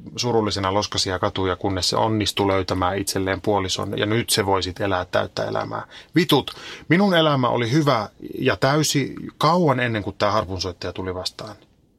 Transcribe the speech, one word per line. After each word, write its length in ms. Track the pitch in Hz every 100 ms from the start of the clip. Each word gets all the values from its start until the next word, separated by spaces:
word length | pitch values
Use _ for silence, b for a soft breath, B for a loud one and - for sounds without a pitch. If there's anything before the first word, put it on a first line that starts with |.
| - -
surullisena 580 | 123 117 104 98 95
loskasia 440 | 101 101 98 98 92
katuja, 380 | 101 - 95 90
kunnes 340 | 101 92 -
se 60 | 117
onnistui 500 | 113 110 98 - 98
löytämään 520 | 95 92 95 90 101
itselleen 420 | 98 98 95 92
puolison 580 | 110 101 95 - 98 104
ja 80 | 104
nyt 240 | 113 -
se 160 | - 98
voi 160 | 95
sit 180 | 92 87
elää 240 | 101 92
täyttä 400 | 90 104 101 -
elämää. 420 | 107 110 107 110 - B B
Vitut, 360 | 165 175 143 - - B B B
minun 260 | 165 202
elämä 340 | 170 156 139 120
oli 220 | 120 117
hyvä 380 | 151 143 120 101 - - -
ja 180 | 127 101
täysi 580 | 135 151 147 147 127 - - -
kauan 420 | 151 175 156 127
ennen 220 | 120 110
kuin 140 | 101 -
tää 120 | 104
harpunsoittaja 600 | 107 92 95 92 87 90
tuli 220 | 98 92
vastaan. 420 | 90 92 - 107 101 _ _ _